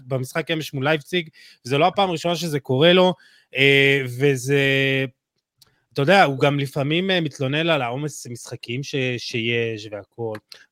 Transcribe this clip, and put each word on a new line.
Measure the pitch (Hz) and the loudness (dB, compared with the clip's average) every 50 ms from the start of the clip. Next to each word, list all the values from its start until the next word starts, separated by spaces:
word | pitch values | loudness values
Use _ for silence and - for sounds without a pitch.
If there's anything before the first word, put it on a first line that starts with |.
| 135 123 | -6 -6
במשחק | 135 131 127 - - 170 160 - | -4 -4 -4 -4 -6 -6 -4 -4
אמש | 165 160 143 - - | -4 -6 -6 -6 -6
מול | 139 131 | -4 -2
לייפציג, | 143 160 156 143 - - 180 170 160 _ _ - - - _ _ | 0 -2 -2 -4 -6 -6 -6 -6 -6 _ _ -20 -20 -20 _ _
זה | 120 131 143 | -4 0 2
לא | 160 185 | 2 2
הפעם | 185 202 202 185 | 2 2 0 0
הראשונה | 175 151 - 175 175 | -2 -2 -2 -4 -4
שזה | 160 165 170 147 143 | -2 -4 -4 -4 -6
קורה | - - 131 127 151 170 175 | -4 -2 0 4 6 6 6
לו, | 185 185 185 175 - _ _ _ _ _ _ - | 6 6 4 2 0 _ _ _ _ _ _ 0
אה, | 127 135 139 139 139 139 139 139 139 131 123 120 123 | 4 4 6 6 6 6 4 4 2 0 -4 -4 0
וזה, | 139 143 139 127 120 131 143 139 139 139 135 135 135 135 135 135 135 131 - _ _ _ _ _ _ _ _ _ _ _ _ _ _ _ _ | 2 2 2 0 -2 0 0 2 2 2 2 0 0 0 0 -2 -4 -6 -8 _ _ _ _ _ _ _ _ _ _ _ _ _ _ _ _
אתה | - | -2
יודע, | 139 143 190 196 180 | 2 4 6 6 6
הוא | 147 139 131 | 4 4 2
גם | 147 143 143 143 | 2 2 2 0
לפעמים, | 139 135 - 151 139 143 156 170 185 190 | -2 -4 -4 -4 -2 0 0 -2 0 0
אה, | 190 175 | 0 0
מתלונן | 165 151 - - 139 131 139 151 165 170 | -2 -4 -4 -4 -4 -2 -2 -2 0 0
על | 165 143 | 0 0
העומס | 127 117 120 135 151 151 - - - 123 | 0 -2 -4 -6 -6 -8 -10 -12 -14 -14
משחקים | 120 120 - - 127 117 - - 117 123 110 | -14 -14 -14 -14 -14 -14 -10 -8 -8 -8 -8
ש-, | - - 143 131 127 123 117 | -6 -4 -4 -2 -2 -4 -6
שיש | - - - 120 113 117 120 117 117 113 113 107 104 110 | -8 -6 -6 -4 -2 0 0 0 -2 -2 -6 -8 -10 -12
והכל. | 104 101 98 _ _ - 117 113 107 107 - _ - - _ _ | -14 -14 -14 _ _ -10 -8 -8 -8 -10 -14 _ -20 -20 _ _